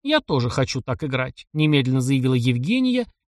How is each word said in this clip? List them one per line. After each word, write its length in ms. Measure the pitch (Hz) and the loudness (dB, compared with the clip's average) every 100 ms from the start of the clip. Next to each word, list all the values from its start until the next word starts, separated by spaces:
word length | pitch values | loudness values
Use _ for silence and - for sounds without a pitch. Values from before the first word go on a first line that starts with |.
«Я 180 | 277 302 | -2 -2
тоже 300 | - 143 120 | 0 -2 0
хочу 320 | - 131 131 | -2 -2 -4
так 220 | 131 127 | -6 -6
играть», 420 | 147 131 131 - - | -4 -4 -6 -10 -8
немедленно 480 | 151 151 147 127 131 | 0 2 2 2 0
заявила 340 | 127 135 131 | 2 0 2
Евгения 720 | 127 123 120 147 254 254 247 233 _ | 2 2 0 0 0 0 0 -4 _